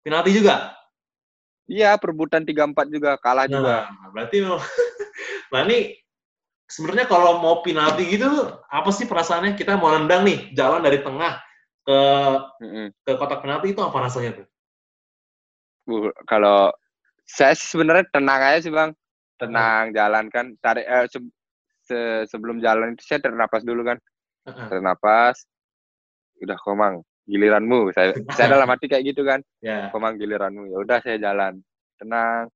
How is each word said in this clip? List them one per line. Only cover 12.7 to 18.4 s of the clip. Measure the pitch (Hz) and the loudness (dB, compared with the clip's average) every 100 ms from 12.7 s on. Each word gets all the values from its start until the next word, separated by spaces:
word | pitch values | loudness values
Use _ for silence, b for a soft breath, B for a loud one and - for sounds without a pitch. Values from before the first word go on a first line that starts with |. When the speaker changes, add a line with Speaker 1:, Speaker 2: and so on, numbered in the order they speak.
| 107 104 _ | -12 -12 _
Speaker 1:
ke | - | -4
kotak | 131 139 139 | -4 -2 -6
penalti | 135 147 190 | -6 -4 -4
itu | 202 | -4
apa | 185 135 | -4 -4
rasanya | 127 123 120 | -4 -4 -8
tuh? | - - _ _ _ _ _ _ _ _ _ _ _ _ _ | -10 -20 _ _ _ _ _ _ _ _ _ _ _ _ _
Speaker 2:
Uh, | - 113 104 - | -6 -4 -4 -6
kalau | - 110 104 101 95 - _ _ _ _ | -2 2 6 6 4 0 _ _ _ _
saya | _ - 139 | _ 2 4
sih | 156 - | 4 -2
sebenarnya | 160 156 170 190 | -2 4 4 2
tenang | 143 139 135 | 0 2 2